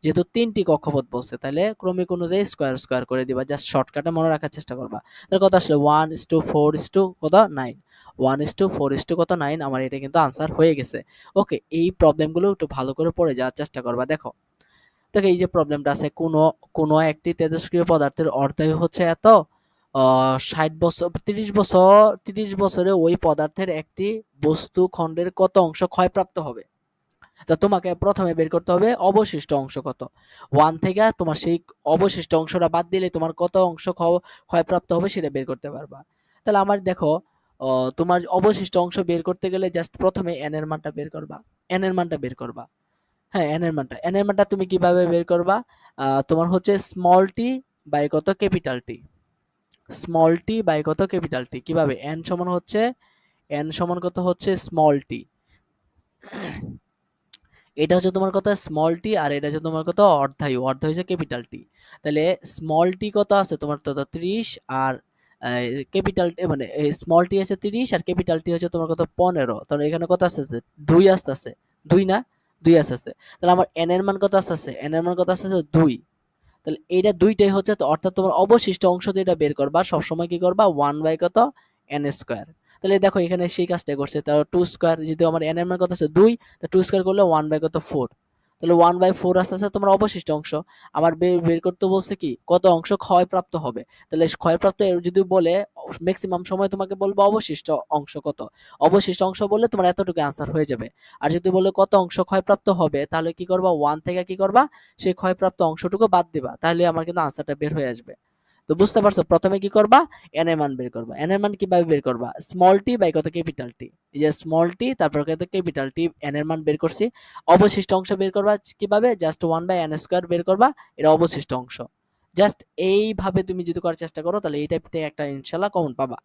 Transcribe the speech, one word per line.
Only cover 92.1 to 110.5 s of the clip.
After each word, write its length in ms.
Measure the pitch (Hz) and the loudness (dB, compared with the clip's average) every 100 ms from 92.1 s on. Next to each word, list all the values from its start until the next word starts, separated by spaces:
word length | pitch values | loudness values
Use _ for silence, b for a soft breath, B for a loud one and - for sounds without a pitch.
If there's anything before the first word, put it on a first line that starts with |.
| 202 | -6
কি? 200 | 156 123 - | -6 -8 0
কত 200 | 175 185 | 2 4
অংশ 260 | 170 165 | 2 0
ক্ষয়প্রাপ্ত 640 | 196 - 180 180 185 - 165 | -4 2 2 2 -2 -4 -8
হবে। 280 | 147 110 - b b | -8 -10 -16 b b
তাহলে 180 | 156 165 | 0 0
ক্ষয়প্রাপ্ত 540 | - 170 170 196 190 | 0 0 2 0 0
এর 180 | 196 175 | 0 0
যদি 220 | 175 185 | 0 0
বলে, 420 | 190 190 165 180 202 - - 170 | 2 2 2 0 -2 -12 -18 -6
ম্যাক্সিমাম 420 | 165 185 190 175 | -4 -4 -4 -6
সময় 240 | 180 190 196 | -6 -4 -4
তোমাকে 260 | 196 190 | -4 -6
বলবো 280 | 196 196 196 | -4 -4 2
অবশিষ্ট 480 | 202 214 - 151 - 151 - | 4 2 -4 -10 -4 -4 -2
অংশ 260 | 156 143 151 | -6 -4 -10
কত। 300 | 151 - - b b b | -8 -8 -12 b b b
অবশিষ্ট 420 | 196 196 190 185 | 4 4 2 -2
অংশ 200 | 190 185 | -2 -2
বললে 260 | 208 214 233 | -2 0 0
তোমার 180 | 202 180 | 2 0
এতটুকু 340 | 180 185 165 | 0 -4 -2
আনসার 300 | 147 143 143 | -4 -4 -6
হয়ে 140 | 156 | -2
যাবে। 240 | 151 120 110 _ b b | -2 -4 -8 _ b b
আর 100 | 147 | -2
যদি 200 | 170 180 | 0 2
বলে 200 | 185 190 | 2 2
কত 200 | 190 196 | 2 4
অংশ 260 | 202 180 - | 4 2 -2
ক্ষয়প্রাপ্ত 480 | 185 190 185 196 - | -2 -2 2 0 2
হবে, 380 | 180 160 147 147 | 0 0 -2 -4
তাহলে 260 | 165 160 | -4 -4
কি 120 | 165 | -8
করবা? 260 | 180 185 185 | -2 0 2
ওয়ান 300 | 165 147 156 | 2 0 -2
থেকে 240 | 160 180 | -4 -6
কি 120 | 180 190 | -6 -2
করবা? 320 | 196 208 294 b b b | 2 4 2 b b b
সেই 140 | 190 | -4
ক্ষয়প্রাপ্ত 500 | 180 190 180 190 - | -2 -2 0 -2 0
অংশটুকু 460 | 170 160 - 190 214 | -2 -2 -6 0 4
বাদ 180 | 185 170 | 4 2
দিবা। 240 | 156 127 - | -6 -8 -4
তাহলে 260 | 165 170 175 | -2 2 0
আমার 180 | 165 | 0
কিন্তু 160 | 160 175 | -4 -4
আনসারটা 340 | 151 - 147 | -4 -4 -8
বের 200 | 147 147 | -6 -4
হয়ে 140 | 156 135 | -4 -6
আসবে। 260 | 117 - - _ _ _ _ _ | -6 -14 -20 _ _ _ _ _
তো 60 | |
বুঝতে 260 | 156 196 226 | 2 4 4
পারছো? 220 | 208 202 | 2 2
প্রথমে 360 | 160 170 190 196 | 2 2 2 -2
কি 100 | 196 | 0
করবা? 380 | 214 208 254 302 B B | 2 6 6 4 B B
এন 160 | - | -4
এর 80 | 165 | 0